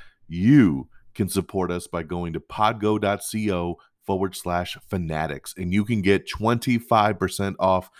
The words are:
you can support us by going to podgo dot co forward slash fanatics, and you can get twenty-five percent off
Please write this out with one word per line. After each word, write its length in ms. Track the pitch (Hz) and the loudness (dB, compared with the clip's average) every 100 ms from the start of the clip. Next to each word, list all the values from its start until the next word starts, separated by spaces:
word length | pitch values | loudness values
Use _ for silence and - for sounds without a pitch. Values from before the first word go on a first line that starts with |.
| - _ - | -20 _ -12
you 580 | 85 104 143 98 69 64 - - | 0 6 8 8 4 -6 -16 -16
can 140 | - 98 | -4 -2
support 440 | 98 82 98 90 | -2 -2 -4 -2
us 160 | 87 - | -4 -6
by 160 | 87 | -8
going 280 | 80 90 87 | -6 -6 -6
to 60 | 80 | -8
podgo 600 | - - 107 113 104 104 | -10 -2 0 0 0 0
dot 200 | 101 101 - | 0 -2 -4
co 480 | 110 104 90 87 85 _ _ | -4 -2 -2 -4 -6 _ _
forward 320 | - 95 95 - | -4 -2 -2 -4
slash 420 | 90 87 90 - - | -4 -4 -4 -10 -8
fanatics, 640 | 98 82 78 78 69 - - | -6 -4 -4 -4 -6 -12 -8
and 140 | 87 | -2
you 140 | 98 104 | 0 0
can 160 | 110 | 0
get 260 | 95 98 - | 2 2 0
twenty-five 920 | - 110 120 131 117 - 113 104 98 | -4 0 0 0 -2 2 4 4 2
percent 360 | 92 - 98 - | -4 -2 -6 0
off 320 | 92 92 - | 2 2 -2